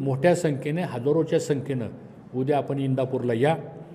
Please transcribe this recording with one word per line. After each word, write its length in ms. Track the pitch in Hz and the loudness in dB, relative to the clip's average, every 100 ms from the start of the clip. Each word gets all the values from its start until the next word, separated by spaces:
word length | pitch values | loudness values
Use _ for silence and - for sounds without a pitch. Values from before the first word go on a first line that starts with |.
मोठ्या 360 | 135 135 175 170 | -2 2 4 4
संख्येने, 460 | 165 135 151 160 | 2 0 -2 -2
हजारोच्या 580 | 180 120 127 147 156 165 | -2 -2 0 2 2 2
संख्येनं 460 | - 143 - 131 104 - - - - | 2 -2 0 -4 -4 -10 -18 -20 -8
उद्या 240 | 127 131 143 | -4 2 2
आपण 200 | 135 139 | 0 -2
इंदापूरला 540 | 135 131 131 131 120 | 0 0 0 0 0
या. 220 | 117 139 160 - - - | 2 2 2 -4 -14 -16